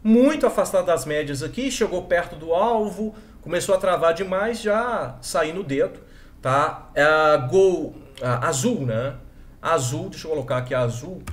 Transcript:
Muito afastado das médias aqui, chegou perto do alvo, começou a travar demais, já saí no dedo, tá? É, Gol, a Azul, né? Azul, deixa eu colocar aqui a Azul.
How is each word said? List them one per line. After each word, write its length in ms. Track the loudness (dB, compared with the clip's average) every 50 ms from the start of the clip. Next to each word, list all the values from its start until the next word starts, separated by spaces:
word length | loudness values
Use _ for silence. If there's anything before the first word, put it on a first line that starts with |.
| 2
Muito 440 | 4 6 8 8 6 6 4 2 2
afastado 400 | 2 2 0 2 0 0 2 2
das 180 | 2 0 0
médias 380 | -2 -2 -2 -2 -4 -4 -6 -6
aqui, 280 | -6 -6 -4 -4 -4
chegou 300 | -2 -2 -2 -2 -2 -4
perto 340 | -2 0 0 0 0 -2 -8
do 180 | -12 -4 -2 0
alvo, 600 | 2 2 2 2 0 0 -2 -4 -6 -6 -6 -8 -10 -16 -20 -20 -18
começou 340 | -8 -4 -4 -2 0 2 2
a 20 | 2
travar 380 | 2 2 2 4 2 2 2
demais, 460 | 0 -2 -2 -2 -2 -2 -2 -4 -4
já 540 | -2 0 0 0 0 -2 -4 -4 -6 -6 -10 -12
saí 320 | -12 -4 -2 0 0 0 -2
no 100 | -6 -6
dedo, 360 | -4 0 0 0 0 -2 -8 -18 -20 -20 -20 -20 -20 -20 -8
tá? 480 | -2 0 2 2 2 0 -2 -6 -14 -6 0
É, 420 | 2 4 4 4 4 6 4 4 4 2 2
Gol, 480 | 4 4 4 4 4 0 -4 -6 -10 -14 -18 -20 -14 -6
a 280 | -4 -2 -2 0 0 -2
Azul, 360 | -2 0 0 0 0 0 -2
né? 300 | -4 -2 -2 -4 -4 -8 -10 -16 -20 -20 -20 -20 -20 -20 -8
Azul, 480 | -2 0 0 0 0 -2 -4 -6 -6 -8
deixa 180 | -10 -12 -8 -6
eu 40 |
colocar 260 | -4 -4 -4 -2 -4 -4
aqui 160 | -2 -2 -2
a 60 | 0
Azul. 420 | 0 0 -2 -6 -10 -12 -12 -12 -12 -12